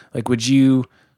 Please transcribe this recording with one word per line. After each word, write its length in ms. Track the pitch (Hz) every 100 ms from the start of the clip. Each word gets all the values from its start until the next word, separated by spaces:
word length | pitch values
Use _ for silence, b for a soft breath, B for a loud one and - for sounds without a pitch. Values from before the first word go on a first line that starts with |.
| B
Like, 140 | 123 113
would 180 | 117 117
you 380 | 135 135 131 - b b